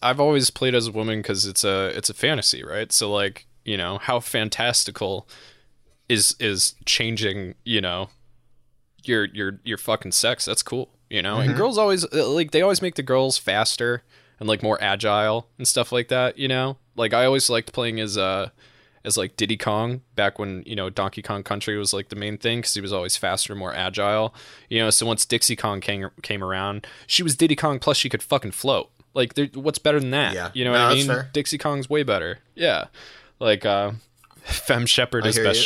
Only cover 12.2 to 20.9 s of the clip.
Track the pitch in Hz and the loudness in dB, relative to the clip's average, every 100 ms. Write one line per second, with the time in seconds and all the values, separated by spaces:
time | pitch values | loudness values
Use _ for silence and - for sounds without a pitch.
12.2 | 131 156 156 156 190 185 185 156 131 131 | 2 2 2 4 4 2 0 -4 0 2
13.2 | 135 - - 101 110 - 120 120 - - | 2 0 0 2 0 0 -2 -2 -6 -20
14.2 | _ _ 107 107 110 107 104 101 107 104 | _ _ -2 0 2 2 0 2 2 2
15.2 | 107 113 - - 123 127 117 123 120 127 | 2 0 -4 -4 -2 0 0 -2 0 0
16.2 | 127 - 135 127 131 135 _ - 113 117 | 0 -2 -2 0 -2 -6 _ -4 0 4
17.2 | 131 135 - 117 - - 117 113 107 104 | 4 4 2 0 -2 -4 -4 -2 -2 0
18.2 | 95 95 95 - - _ _ _ 107 104 | 0 0 -4 -10 -20 _ _ _ -4 -2
19.2 | 95 - 107 110 113 107 117 127 - - | -2 -2 -2 0 0 0 0 -4 -6 0
20.2 | 101 - 101 92 - 104 95 | 0 0 -8 -8 -8 -6 -4